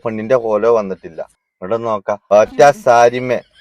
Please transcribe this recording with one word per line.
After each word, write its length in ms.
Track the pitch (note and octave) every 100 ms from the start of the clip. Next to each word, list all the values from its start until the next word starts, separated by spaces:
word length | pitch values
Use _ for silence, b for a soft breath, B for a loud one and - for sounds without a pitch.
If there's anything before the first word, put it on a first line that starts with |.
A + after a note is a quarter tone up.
| A#2
പെണ്ണിന്റെ 300 | A2 A2+ B2+
കോലോ 400 | A2+ G#2+ A2+ A#2
വന്നിട്ടില്ല. 420 | G2 F#2 F2+ D#2 - _ _ _
ഇവിടെ 160 | F#2 A2+
നോക്കാം, 420 | A#2 G#2+ G2+ G#2 - G#2
ഒറ്റ 300 | G#2+ C3+ C#3+ G#3+ C3
സാരിമേ 540 | A#2+ A#2+ B2 B2+ A#2 - _